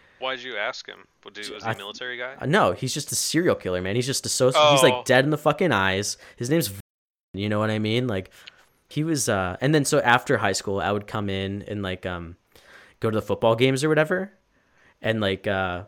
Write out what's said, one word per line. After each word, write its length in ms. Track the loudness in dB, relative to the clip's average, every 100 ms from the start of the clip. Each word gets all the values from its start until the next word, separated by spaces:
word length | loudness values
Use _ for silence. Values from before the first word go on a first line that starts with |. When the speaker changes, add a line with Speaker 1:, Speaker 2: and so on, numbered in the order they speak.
| _ -10
Speaker 1:
Why'd 220 | -8 -8
you 160 | -8 -6
ask 300 | -6 -8 -14
him? 120 | -20 -20 _
What, 100 | -20
did, 140 | -14 -14
was 120 | -8
he 60 | -8
Speaker 2:
I 40 |
Speaker 1:
a 40 | -8
military 400 | -10 -12 -12 -10
guy? 160 | -12 -8
Speaker 2:
Uh, 60 | 0
no, 260 | 2 2
he's 200 | 0 -4
just 180 | -6 -6
a 20 |
serial 400 | -4 -2 0 2
killer, 260 | 0 -2 -4
man. 160 | -2 -2
He's 100 | -2
just 180 | -4 -4
a 20 |
soci-, 420 | 2 2 6 6
he's, 100 | 6
like, 100 | 6
Speaker 1:
Oh. 80 | 4 4
Speaker 2:
dead 180 | 4
in 60 | 4
the 80 | 2
fucking 340 | 0 2 2
eyes. 460 | 2 2 0 -4 -8 -14 -8
His 140 | -2
name's 180 | 0 -2
V-, 120 | -8 -18 _ _ _ _
you 140 | -4 -2
know 100 | 0
what 120 | 0
I 80 | 0
mean? 280 | 0 0 0
Like, 240 | -4 -6 -14 -20 _ _ _ _
he 120 | -4
was, 280 | 0 0 0
uh, 260 | 0 0 -2
and 120 | 2
then 100 | 2 4
so 120 | 2
after 360 | 4 4 4 0
high 140 | 0
school, 260 | -2 -2 -2
I 120 | 0
would 140 | -2 -4
come 240 | -6 -4
in 320 | -4 -4 -6 -8
and, 140 | -8
like, 220 | -6 -6
um, 320 | -8 -8 -10 -16 _ _ -20 -20 -20 -4
go 100 | -2
to 40 | 0
the 60 |
football 320 | -2 2 4
games 280 | 6 4 4
or 60 | 2
whatever. 440 | 2 2 0 -4 _ _ _ _ _ _ _
And, 220 | -2 0
like, 240 | 0 0 -2
uh, 380 | -2 -2 -4